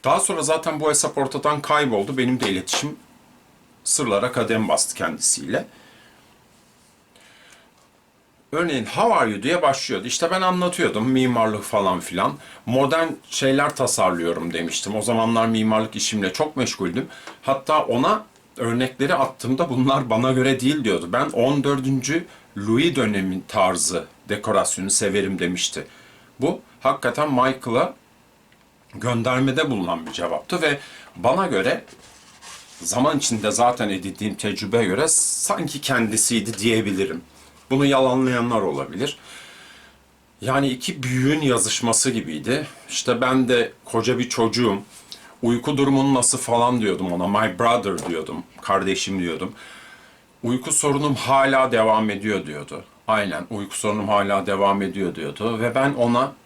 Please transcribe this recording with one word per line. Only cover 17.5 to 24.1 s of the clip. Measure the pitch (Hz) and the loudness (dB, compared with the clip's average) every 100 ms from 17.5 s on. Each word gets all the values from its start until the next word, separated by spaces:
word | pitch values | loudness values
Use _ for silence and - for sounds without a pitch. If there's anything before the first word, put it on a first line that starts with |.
| 135 - 156 | -2 2 0
ona | - 120 160 214 - _ _ - | 2 0 2 0 -4 _ _ -6
örnekleri | 117 120 127 - 143 | -2 0 -2 -2 0
attığımda | 175 127 - 117 131 170 | 2 0 -2 -4 -2 0
"Bunlar | 127 131 139 123 | 2 2 2 2
bana | 113 131 | 2 2
göre | 131 127 131 | 2 2 2
değil." | 127 151 | 2 2
diyordu. | 110 87 85 | 0 0 0
"Ben | 117 139 | -2 0
on | - 123 143 | 2 2 2
dördüncü | 139 139 131 135 127 165 175 - - 104 | 0 0 0 -2 0 -2 -4 -20 -16 -8
Louis | 104 113 165 131 | 0 2 2 2
dönemi | 110 101 95 92 - | 0 0 -2 -4 -4
tarzı | 107 95 90 - 87 - | 2 2 2 -2 -4 -8